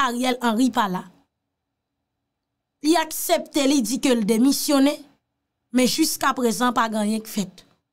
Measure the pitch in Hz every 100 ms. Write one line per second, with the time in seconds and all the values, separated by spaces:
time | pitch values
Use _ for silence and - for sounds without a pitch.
0 | 262 240 254 254 240 220 262 220 208 180
1 | - _ _ _ _ _ _ _ _ _
2 | _ _ _ _ _ _ _ _ 302 330
3 | 311 - - 330 - 311 269 294 208 254
4 | 285 240 196 190 262 269 - 277 269 302
5 | - _ _ _ _ _ _ 247 247 -
6 | 311 - 285 262 240 196 247 247 226 214
7 | 208 220 214 - 180 - _ _ _